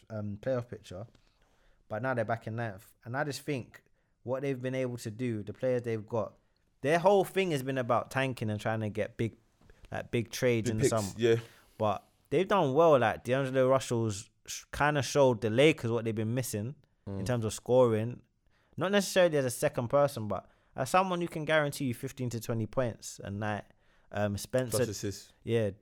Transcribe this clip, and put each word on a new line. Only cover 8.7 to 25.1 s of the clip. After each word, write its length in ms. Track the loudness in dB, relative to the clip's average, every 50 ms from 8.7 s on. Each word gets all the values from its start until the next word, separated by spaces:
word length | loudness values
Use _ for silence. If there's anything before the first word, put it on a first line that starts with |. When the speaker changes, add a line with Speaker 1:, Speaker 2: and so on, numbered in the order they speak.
| -2 -2
Speaker 1:
to 80 | -4 -4
get 280 | -2 -4 -4 -4 -2
big, 200 | -4 -4 -4 -4 _ _ _ _ _ _ -20 -20 _ -18 -10
like, 180 | -10 -10 -8 -2
big 200 | -2 -2 -2 -2
trades 320 | -6 0 0 2 2 2 0 0
Speaker 2:
Big 40 |
Speaker 1:
in 60 | 0 2
the 40 |
Speaker 2:
picks, 80 | 2 2
Speaker 1:
summer. 240 | 2 2 -2 -4 -4
Speaker 2:
yeah. 200 | 2 4 4 4 4 2 -8 -20 -20 _ _ _ -2
Speaker 1:
But 240 | -2 -2 -2 -2 _ _ _ _ _ -2
they've 160 | 0 0 2 2
done 260 | 2 2 2 2 4
well. 240 | 6 6 8 8 6
Like, 240 | 6 4 2 0
D'Angelo 460 | -2 0 0 0 0 0 2 2 4 4
Russell's 600 | 4 2 2 0 -2 -2 0 -2 -4 -6 -10 -16 _ _ _
sh-, 180 | -14 -14 -14 -14 -10
kinda 280 | -2 0 0 2 2 0
showed 400 | -2 0 4 4 6 6 4 2
the 60 | 0 0
Lakers 420 | 4 6 6 6 6 4 -2 -2
what 120 | -2 -2 -2
they've 100 | -2 -2
been 200 | -2 -2 -2 -2
missing 400 | -4 -4 -4 -6 -6 -6 -8 -10 _ _ _ _ _ -14
in 140 | -12 -8 -8
Speaker 2:
Mm. 20 | -4
Speaker 1:
terms 180 | -2 -2 -2 -2
of 80 | -4 -6
scoring. 680 | -6 0 4 6 6 6 6 4 2 0 -2 -6 -10 -16 _ _ _ _ _ _ _ _ _ -8
Not 140 | -4 -2 2
necessarily 480 | 2 2 2 4 4 6 6 6 6 2
as 60 | 0
a 60 | 0
second 360 | -2 0 -2 0 0 0 -2 2
person, 380 | 2 4 2 2 0 -4 -6
but 240 | -6 -6 -6 -8 -12 _ _ _ _ -6
as 160 | -6 -4 2
someone 300 | 2 2 2 2 0 -2
who 80 | -4 -4
can 160 | -4 -6 -2
guarantee 400 | 2 2 2 2 0 -2 -4 -4
you 100 | -4 -4
fifteen 340 | -4 -8 -12 -8 -6 -6 -4
to 100 | -4 -6
twenty 260 | -4 -4 -2 -2 -2
points 540 | -2 -2 -2 -2 -2 -4 -8 -14 -16 -14 -12
a 80 | -10 -10
night. 320 | -8 -6 -4 -4 -6 -6 -8 _ -20 _ _ _ _ _ _ -10
Um, 260 | -4 -2 -2 0 -2
Spencer, 420 | -4 -6 -2 -2 -2 -2 0 0 0
Speaker 2:
Plus 100 | 0 -2
assists. 440 | -4 -6 -6 -6